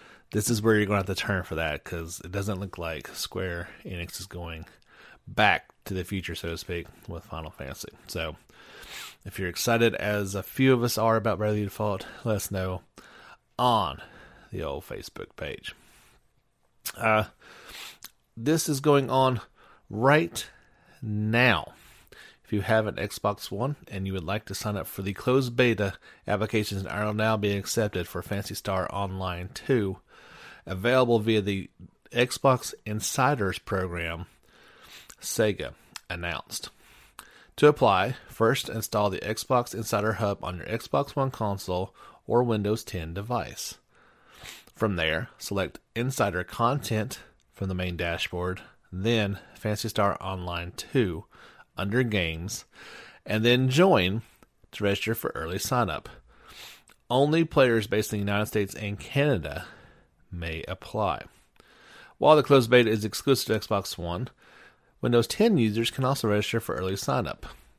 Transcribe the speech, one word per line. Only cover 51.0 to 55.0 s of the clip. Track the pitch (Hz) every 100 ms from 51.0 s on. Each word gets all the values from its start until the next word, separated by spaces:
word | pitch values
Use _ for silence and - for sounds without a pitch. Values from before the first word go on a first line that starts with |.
| 101 82 - - - - - -
under | 98 117
Games, | 123 104 82 80 92 - - - - - - -
and | - 110
then | 117 123 131
Join | 131 190 135 90 107 - _ _ _ _
to | -
register | 101 101